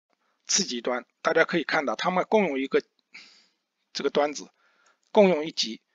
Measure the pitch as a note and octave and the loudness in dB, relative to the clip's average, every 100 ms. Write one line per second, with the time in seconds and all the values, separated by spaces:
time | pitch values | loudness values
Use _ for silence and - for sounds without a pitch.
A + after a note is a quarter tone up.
0 | _ _ _ _ - - D#3 B2 A#2 B2 | _ _ _ _ -4 -4 -2 -6 -6 -6
1 | A#2+ _ - E3 D#3+ F3 C3+ E3 C#3 G#2+ | -8 _ -2 2 2 0 -2 -2 -2 -4
2 | F3+ F#3 E3 A3 F#3+ C3+ C3+ D3 - _ | -2 -2 2 2 2 -2 0 -2 -2 _
3 | _ - - - _ _ _ _ _ - | _ -20 -20 -20 _ _ _ _ _ -6
4 | C#3 D3 D3 C#3+ - _ _ _ _ _ | -2 0 0 -4 -16 _ _ _ _ _
5 | _ - G3 D#3+ D#3 - - - _ | _ 4 6 4 -2 -6 -6 -6 _